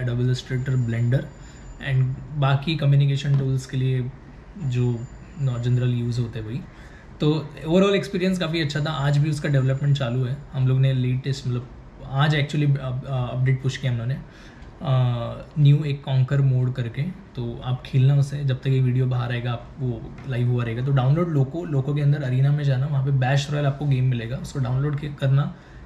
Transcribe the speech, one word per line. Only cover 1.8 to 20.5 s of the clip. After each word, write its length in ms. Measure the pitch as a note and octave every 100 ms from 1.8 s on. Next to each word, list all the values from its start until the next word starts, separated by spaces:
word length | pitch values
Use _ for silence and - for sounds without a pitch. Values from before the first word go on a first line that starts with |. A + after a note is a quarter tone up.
| C#3+
and 240 | C3 C3 - -
बाकी 420 | D3+ C#3 C#3 - D#3
कम्युनिकेशन 640 | C#3 C#3+ C#3+ C3+ D3 C#3
टूल्स 280 | C3+ C3 -
के 100 | C3
लिए 340 | C3 B2+ B2 - - - - G#3
जो 480 | C#3 B2 B2 A2+ B2 - - -
जनरल 520 | C3+ A#2+ B2 B2 B2
यूज़ 260 | B2 A#2+ A#2
होते 180 | A2+ A#2
हैं 80 | G#2+
वही। 140 | C#3+ - - - - - -
तो 280 | D3+ D#3 - - D#3
overall 260 | F3+ G3
एक्सपीरियंस 440 | G3+ - F#3 F#3 F3+
काफ़ी 220 | D#3+ E3
अच्छा 200 | D3 D#3
था। 100 | D#3
आज 280 | C#3+ C#3+ C#3+
भी 120 | D#3
उसका 180 | C#3+ D3
डेवलपमेंट 500 | C3+ C3 C3+ C#3+ C3+
चालू 260 | A#2 B2+
है। 120 | B2 C#3 -
हम 160 | C3+ B2+
लोग 120 | C3
ने 120 | C3+
लेटेस्ट, 540 | C3 B2+ B2+ C#3 C3 B2+
मतलब, 240 | B2 - - - - -
आज 300 | C3+ D3+ D3+
actually 420 | C#3 D3+ D3 C#3
अप-, 260 | C3 B2+
अ, 260 | C#3 C3 A#2+
अपडेट 300 | B2+ C3 B2+
पुश 140 | C3 -
किया 160 | B2+
हम 60 | A#2
लोगों 100 | A#2
ने, 60 |
अ, 1300 | D3 - - - - - - C#3 C3 B2 A#2+ A#2 A#2 - D#3
न्यू 260 | C#3+ D3
एक 200 | D3+ C#3
कॉन्कर 360 | C#3+ C3 C3 C#3
मोड 320 | C3+ B2+ B2+
करके, 300 | B2+ A#2 A2+
तो 600 | F3 - - - A#2 A#2
आप 180 | B2 B2+
खेलना 320 | - C#3 C3+
उसे, 300 | C#3+ C#3 C#3+
जब 160 | C#3 B2+
तक 60 | C3+
ये 140 | C3
वीडियो 260 | B2+ B2+ B2+
बाहर 260 | B2 A#2+
आएगा, 200 | A#2+ B2
आप, 240 | A#2 - -
वो 340 | B2+ A2+ - - C#3
लाइव 200 | B2
हुआ 160 | B2